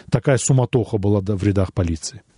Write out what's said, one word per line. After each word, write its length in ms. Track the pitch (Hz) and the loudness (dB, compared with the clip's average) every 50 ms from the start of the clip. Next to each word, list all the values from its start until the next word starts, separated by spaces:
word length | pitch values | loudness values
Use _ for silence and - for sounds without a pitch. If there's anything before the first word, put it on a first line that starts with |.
| - - | -4 -2
такая 280 | - 123 - 151 135 | -2 0 2 2 0
суматоха 600 | 120 - - 139 127 123 - - 127 104 - - | 0 2 2 2 2 2 2 0 -2 0 0 -2
была, 240 | 107 95 104 104 104 | -2 0 0 0 0
да, 140 | 98 98 107 | 0 -2 -4
в 80 | 95 92 | 0 0
рядах 300 | 104 95 98 95 - - | 0 2 2 0 -2 -2
полиции. 480 | - 92 85 82 - - - - 104 - _ _ | -2 -2 -2 -2 -6 -8 -14 -16 -16 -20 _ _